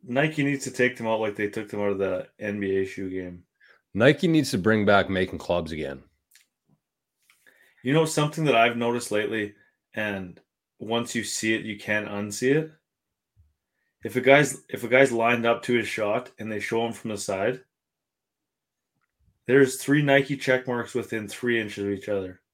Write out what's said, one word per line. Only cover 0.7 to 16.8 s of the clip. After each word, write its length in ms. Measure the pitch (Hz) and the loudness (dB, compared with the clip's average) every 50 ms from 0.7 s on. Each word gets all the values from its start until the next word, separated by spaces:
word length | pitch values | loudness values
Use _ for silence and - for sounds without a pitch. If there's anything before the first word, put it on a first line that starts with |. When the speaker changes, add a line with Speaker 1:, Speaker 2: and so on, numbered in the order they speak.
Speaker 1:
take 260 | - - 123 123 123 | 0 2 0 0 2
them 100 | - 117 | -2 -4
out 120 | 113 113 110 | -2 -2 0
like 160 | 110 107 104 | -2 -4 -2
they 140 | - 107 101 | -4 -4 -4
took 200 | - 113 104 104 | -4 -6 -8 -6
them 120 | - 104 | -6 -2
out 100 | 101 101 | -2 -2
of 60 | 101 | 0
the 300 | 95 98 92 92 92 92 - _ _ | 0 -2 -2 -2 -4 -6 -10 _ _
N 200 | 107 104 101 104 | -8 -6 -4 -4
B 180 | 101 98 95 | -2 -2 0
A 80 | 95 95 | 0 -2
shoe 240 | 95 - - 98 95 | -2 -6 -8 -8 -8
game. 340 | 92 92 92 90 90 87 _ _ _ _ _ _ _ _ _ _ _ | -8 -8 -8 -10 -12 -16 _ _ _ _ _ _ _ _ _ _ _
Speaker 2:
Nike 340 | 98 113 139 151 - - | 4 4 4 4 4 2
needs 240 | 170 160 156 139 - | 2 2 2 2 0
to 60 | - | -2
bring 280 | 101 87 110 110 107 104 | 0 2 2 2 4 4
back 240 | 98 101 98 92 95 | 4 4 4 4 2
making 300 | 95 92 92 90 - 82 | 0 -2 -2 -2 -4 -12
clubs 320 | - - 87 87 82 78 | -4 -2 -2 -2 -2 -4
again. 320 | 80 76 76 69 69 65 - _ _ _ _ _ _ _ _ _ _ _ _ _ _ _ _ _ _ _ _ _ _ _ _ _ _ _ _ _ _ _ _ _ _ _ - | -8 -8 -8 -8 -10 -12 -16 _ _ _ _ _ _ _ _ _ _ _ _ _ _ _ _ _ _ _ _ _ _ _ _ _ _ _ _ _ _ _ _ _ _ _ -2
Speaker 1:
You 100 | 123 143 | 2 2
know 120 | 160 160 | 4 2
something 400 | 151 - - 147 147 156 160 156 | 2 2 0 0 0 0 0 2
that 100 | 147 123 | 4 6
I've 220 | 113 117 120 117 | 6 6 4 2
noticed 340 | 117 120 117 120 123 120 - | 0 -2 0 -2 -2 -4 -2
lately, 440 | 107 104 107 101 110 110 104 101 - _ _ _ _ _ _ _ _ | -2 -2 0 0 -2 -4 -4 -6 -8 _ _ _ _ _ _ _ _
and 460 | 113 107 104 101 95 92 90 87 - _ _ _ _ _ _ _ _ | -6 -4 -4 -4 -6 -6 -10 -14 -20 _ _ _ _ _ _ _ _
once 360 | - 104 117 117 120 120 - | -6 -4 -2 -2 -2 -2 -4
you 80 | 120 104 | -6 -4
see 300 | - - - - 110 110 | -4 -6 -4 0 0 0
it, 100 | 110 - | 0 -2
you 140 | 110 104 | -8 -10
can't 320 | 104 - - 107 107 104 - | -10 -6 -4 -2 -2 -2 -4
unsee 460 | 101 101 104 104 101 - 123 131 139 | -6 -6 -6 -6 -6 -2 0 2 2
it? 160 | 156 160 156 _ _ _ _ _ _ _ _ _ _ _ _ _ _ _ _ _ _ _ _ _ _ _ _ _ _ - | 2 0 -4 _ _ _ _ _ _ _ _ _ _ _ _ _ _ _ _ _ _ _ _ _ _ _ _ _ _ -12
If 140 | 110 104 | -4 -4
a 40 | 123 | 2
guy's, 400 | - 131 139 147 147 139 - - _ | 6 8 8 8 8 4 -2 -8 _
if 160 | _ - 101 - | _ -12 -10 -2
a 60 | 113 | 2
guy's 240 | 120 131 139 135 120 | 6 6 6 6 4
lined 320 | 113 113 117 123 117 113 | 0 2 2 2 2 2
up 180 | 113 117 117 - | 2 0 0 0
to 100 | - 120 | 0 0
his 140 | 120 107 | 0 0
shot 420 | - - - 107 104 104 123 123 - _ | -2 -4 -4 -2 -2 -2 -2 -4 -8 _
and 140 | _ 107 110 | _ -10 -8
they 80 | 110 104 | -6 -6
show 260 | 101 - 117 113 | -6 -2 -2 -2